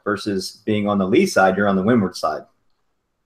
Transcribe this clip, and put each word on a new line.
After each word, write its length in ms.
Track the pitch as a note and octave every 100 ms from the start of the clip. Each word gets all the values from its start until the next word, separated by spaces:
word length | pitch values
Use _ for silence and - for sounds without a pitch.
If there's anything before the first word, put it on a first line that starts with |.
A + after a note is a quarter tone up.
versus 580 | - G2+ - G2 F#2+ - -
being 220 | G#2+ G2+
on 120 | G#2
the 80 | F#2+
lee 180 | B2+ F#3+
side, 320 | - F#2+ F#2+
you're 100 | G#2
on 80 | F#2+
the 80 |
windward 320 | F#2+ B2 F#2 -
side? 280 | D#2 D2+ - _ _ _ _ _ _ _